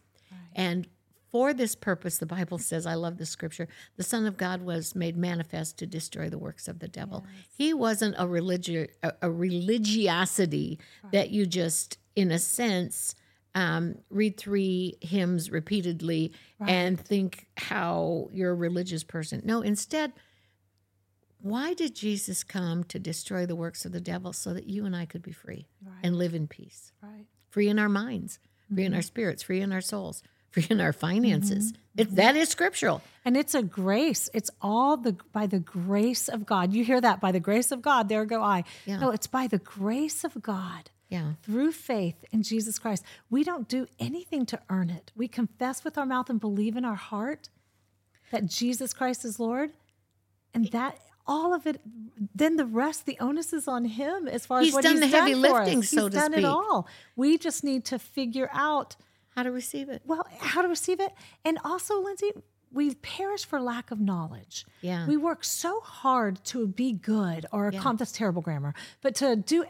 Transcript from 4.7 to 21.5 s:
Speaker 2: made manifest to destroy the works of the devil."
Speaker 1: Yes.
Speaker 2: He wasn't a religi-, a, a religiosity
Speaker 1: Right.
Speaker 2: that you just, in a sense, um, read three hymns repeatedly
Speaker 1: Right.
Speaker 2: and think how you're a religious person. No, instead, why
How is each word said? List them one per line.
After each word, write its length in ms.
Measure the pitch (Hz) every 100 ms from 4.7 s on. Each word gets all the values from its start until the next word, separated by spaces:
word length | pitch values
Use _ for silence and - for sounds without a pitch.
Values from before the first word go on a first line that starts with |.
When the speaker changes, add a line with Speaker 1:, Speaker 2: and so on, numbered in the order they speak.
| 165 160 185
Speaker 2:
made 200 | 170 170
manifest 600 | 180 170 160 165 160 -
to 80 | -
destroy 420 | 165 - - 156
the 100 | 147
works 280 | 143 - -
of 140 | 170
the 80 | 175
devil." 360 | - - -
Speaker 1:
Yes. 200 | - - - -
Speaker 2:
He 160 | 302
wasn't 440 | 311 226 208 214 190
a 60 | 180
religi-, 640 | 170 180 180 180 165 151 -
a, 80 | 165 -
a 80 | 180
religiosity 1500 | 170 185 175 185 233 208 220 196 170 185 - 175 147 151 160 - -
Speaker 1:
Right. 80 | 202
Speaker 2:
that 180 | 196 -
you 160 | 208 190
just, 520 | 180 165 160 - - _ -
in 160 | 185
a 60 | 165
sense, 760 | - - 240 180 175 - - - _ _ _
um, 440 | 185 175 165 175 - _
read 280 | 196 214 196
three 580 | 208 202 190 180 185 -
hymns 520 | 160 196 180 175 165
repeatedly 800 | 160 156 208 175 170 160 160 160 - - -
Speaker 1:
Right. 100 | 202
Speaker 2:
and 280 | 185 180 185
think 460 | - 202 190 - - -
how 720 | - 214 175 170 165 160 -
you're 180 | 190 180
a 40 |
religious 500 | 175 170 180 180 165
person. 380 | - 165 156 -
No, 160 | 208 226
instead, 500 | 208 208 - 311 302 - _ _ _ _ _ _ _ _ _ _ _ _
why 320 | 196